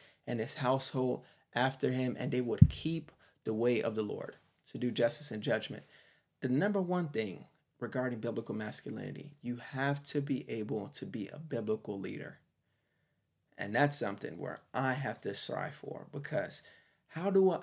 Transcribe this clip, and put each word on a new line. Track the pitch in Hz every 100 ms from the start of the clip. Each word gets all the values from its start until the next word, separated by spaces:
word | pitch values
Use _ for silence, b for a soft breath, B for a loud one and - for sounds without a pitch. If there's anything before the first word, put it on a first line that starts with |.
| B B -
and | 117
his | 120
household | - 127 135 - 135 131 - B B B
after | 120 131 - 131
him, | 127 127 -
and | 127
they | 127
would | 120 107 -
keep | - 160 165 - - b b
the | -
way | 110 120 -
of | -
the | 110
Lord | 104 - - - _ _ -
to | 113
do | 123
justice | 110 117 - -
and | 107
judgment." | 139 110 - - - B B B B -
The | 127
number | 131 202 196
one | 180 180 160
thing | 113 107 87 - _ _ -
regarding | 117 131 127 113
biblical | 117 113 110
masculinity, | 107 107 - - 110 101 - - -
you | 120 120
have | - 131 139 143
to | - 147
be | 139 127 -
able | 117 107 110 101
to | - 101
be | 110 98
a | -
biblical | 160 117 107 107 - 98
leader. | 95 104 - - _ _ _ _ _ _ _ _ _ _ _ -
And | 101
that's | 117 143 143
something | 107 98 90 85
where | 92 - _
I | 123 131
have | 135 127 -
to | -
strive | 98 - - -
for, | - - - -
because | 147 143 107 90 - B B B B B
how | 160 190
do | 190 190
I, | 165